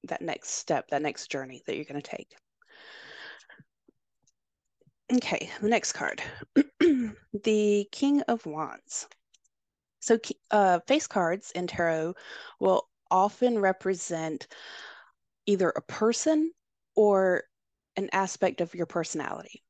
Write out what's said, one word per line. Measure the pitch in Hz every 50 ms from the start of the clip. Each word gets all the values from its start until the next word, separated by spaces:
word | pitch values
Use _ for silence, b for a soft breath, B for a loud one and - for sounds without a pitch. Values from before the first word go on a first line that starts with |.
| -
that | - 165 -
next | 175 165 143 - - -
step, | - - - - 160 135 - _
that | 147 139
next | 151 147 - - - -
journey | - 139 135 131 131 120 _
that | - -
you're | - 151
gonna | - 143 143
take. | - - - - - _ - - _ _ _ _ B B B B B B B B B B B B B B B B B B B B B _ _ _ _ _ _ _ _ _ _ _ _ _ _ _ _ _ _ _ _ _ _ _ _ _ _ _ _ _ 247
Okay, | 247 - - - - - 170 - -
the | 202 208
next | 233 208 - - -
card, | - - - - - B B B B B _ _
<clears throat> | - 285 - _ _
the | - 349 294 254 240 220 208 - _ _ - 202 202 226 214 214 208 208 208 208 202 -
King | - - 285 277 285 285 -
of | - 240 226 -
Wands. | 165 151 156 156 - - - _ _ - - - - - _ _ _ _ _ _ _ _ _ _ _ _ _ _ _ _ _
So, | - - 233
ki-, | 226 226 - - _ _ _
uh, | - 214 202 190 180 170 -
face | - 269 311 -
cards | - - 208 175 165 175 202 - -
in | - 180 180
tarot | 170 - - 170 165 160 160 160 165 185 B B B B B B B B B
will | 190 190 185 - - _ _ _ _ _
often | 165 185 190 208 - - 247 247 240 214
represent | 196 190 190 190 - 190 190 170 - - 175 160 160 160 160 - - B B B B B B B B B B B B B B _ _ _ _ _ _
either | - 202 185 190 165
a | - -
person | - - - - 220 226 233 - - 311 320 311 311 330 - _ _ _ _ _ _ _ _
or | - 214 208 202 190 190 185 180 - - _ _ _ _ _ _ _ _ _ _
an | - 196 - -
aspect | 196 196 185 - - - 180 - -
of | 175 170 -
your | 175 170
personality. | - - 175 160 - - 160 143 - - - - - - - _